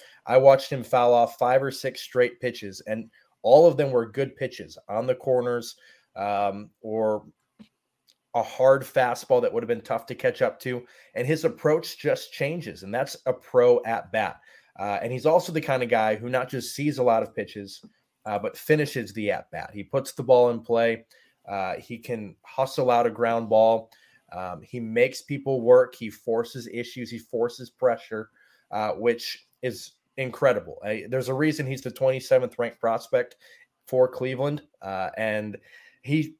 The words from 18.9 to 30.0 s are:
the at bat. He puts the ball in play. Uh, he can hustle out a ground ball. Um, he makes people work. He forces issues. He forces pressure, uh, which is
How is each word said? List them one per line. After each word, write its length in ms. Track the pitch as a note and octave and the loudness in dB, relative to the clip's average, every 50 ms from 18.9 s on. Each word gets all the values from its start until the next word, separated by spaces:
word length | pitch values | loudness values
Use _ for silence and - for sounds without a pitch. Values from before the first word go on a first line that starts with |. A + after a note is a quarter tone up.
| - B2+ A2 F#2+ G2 | -4 -8 -8 -8 -8
the 160 | A2 G#2 G2+ | -6 -4 -4
at 220 | F#2 - - _ | -4 -4 -8 _
bat. 180 | - E2 E2 - | -12 -12 -12 -12
He 120 | - G2+ F#2+ | -14 -16 -12
puts 300 | - - A2 - - - | -6 -6 -6 -6 -6 -10
the 100 | - B2 | -8 2
ball 260 | B2+ B2+ B2 B2 A#2+ | 4 6 6 6 4
in 120 | A#2+ A#2 | 2 -2
play. 440 | A#2 - A#2 A2+ A#2 A#2 A2+ A2+ - _ _ _ _ _ _ _ _ - | -4 -2 0 0 2 0 0 -4 -8 _ _ _ _ _ _ _ _ -10
Uh, 280 | G2+ G2 F#2+ F#2 E2+ | -8 -6 -6 -6 -8
he 240 | E2 - - A#2 A2+ | -10 -10 -14 -16 -14
can 360 | - - A#2+ A2 G#2 F#2+ - _ | -10 -10 -10 -10 -10 -12 -16 _
hustle 480 | _ - - - C3+ C3 - - C3 B2 | _ -12 -6 -4 -4 -4 -2 -2 0 2
out 160 | A#2+ A#2+ A#2+ | 4 4 2
a 60 | A#2 | 2
ground 380 | G#2+ A#2 A#2 A#2 A#2 A#2 A#2 G#2 | 0 0 0 0 0 -2 0 2
ball. 420 | A2 A2 A2+ A2+ A2+ A2+ - - _ _ _ _ _ _ _ _ | 4 6 6 6 4 2 0 -6 _ _ _ _ _ _ _ _
Um, 320 | F2 F2+ F#2 F#2 F2+ D#2+ G2+ | -14 -12 -12 -12 -12 -14 -14
he 160 | - - B2 | -14 -10 -10
makes 420 | A#2 A2 A2 A#2+ B2 C3 - - | -8 -4 2 2 2 2 2 -4
people 400 | - - C#3+ C#3 - C#3+ C3+ B2 | -10 -8 -8 -6 -4 -4 -4 0
work. 320 | A2+ A#2+ B2 B2+ B2 B2 - | 6 8 8 8 8 4 0
He 160 | - A#2 G#2+ | -8 -12 -12
forces 580 | - - _ B2 A2+ A#2 A#2 A#2 - C3 A2+ A2+ - | -12 -10 _ -4 -2 -2 -2 -6 -10 -14 -14 -10 -10
issues. 380 | A#2+ A#2 A#2+ - B2+ A#2+ A2+ | -10 -10 -10 -10 -12 -12 -12
He 80 | A#2+ A2 | -12 -14
forces 500 | - _ - A2+ A#2 A#2+ A#2+ - B2+ - | -14 _ -4 -2 -2 -2 -4 -8 -16 -20
pressure, 640 | _ _ B2+ B2 A#2 A#2 - - A2+ G#2+ A2 - _ _ _ _ _ _ _ _ | _ _ 0 0 0 0 -4 -10 -10 -10 -10 -12 _ _ _ _ _ _ _ _
uh, 220 | - G#2 G#2+ G#2+ - | -6 -4 -4 -4 -4
which 540 | - A2 A#2+ A#2 A#2+ - - - - _ _ _ _ | 0 0 0 0 0 -4 -10 -12 -14 _ _ _ _
is 300 | - B2+ G2+ - - - _ _ | -8 -8 -8 -8 -14 -20 _ _